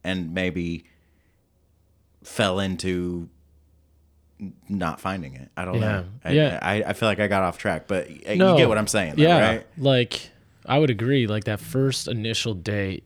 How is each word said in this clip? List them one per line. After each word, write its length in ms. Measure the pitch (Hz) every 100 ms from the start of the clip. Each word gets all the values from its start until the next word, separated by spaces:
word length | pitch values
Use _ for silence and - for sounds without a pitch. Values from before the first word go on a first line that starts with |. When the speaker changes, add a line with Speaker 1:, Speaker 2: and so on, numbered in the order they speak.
Speaker 1:
and 300 | 87 95 82
maybe 520 | 90 92 87 85 82 _ _ _ _ _ _ _ _ _ _ _ _ _ _
fell 360 | - - 101 92
into 680 | 98 90 92 90 90 87 85 _ _ _ _ _ _ _ _ _ _ _
n-, 140 | 98 - -
not 300 | 101 85 -
finding 360 | 95 95 71 65
it. 140 | 69 -
I 100 | 90
don't 140 | 113
know. 260 | 107 98 90 113 -
Speaker 2:
Yeah. 40 |
Speaker 1:
I, 20 |
Speaker 2:
Yeah. 280 | 143 147 80
Speaker 1:
I, 220 | 87 104 104
I 40 |
feel 140 | 101 113
like 100 | 98
I 80 | 104
got 160 | 98
off 140 | 92 -
track, 300 | 107 80 -
but 200 | 95 -
y-, 240 | 71 -
you 20 | 107
Speaker 2:
No. 200 | 190 165
Speaker 1:
get 100 | 151
what 80 | 107
I'm 100 | 104
saying, 280 | 107 85 147
though, 80 |
Speaker 2:
Yeah. 240 | 156 170 110
Speaker 1:
right? 200 | 113 - -
Speaker 2:
Like, 540 | 135 127 120 - - _ _ _ -
I 120 | 139
would 120 | 151
agree. 380 | 104 117 139 110
Like, 180 | 107 101
that 140 | 104
first 480 | - 131 135 127 -
initial 460 | 117 110 110 117
date, 520 | 98 85 104 98 92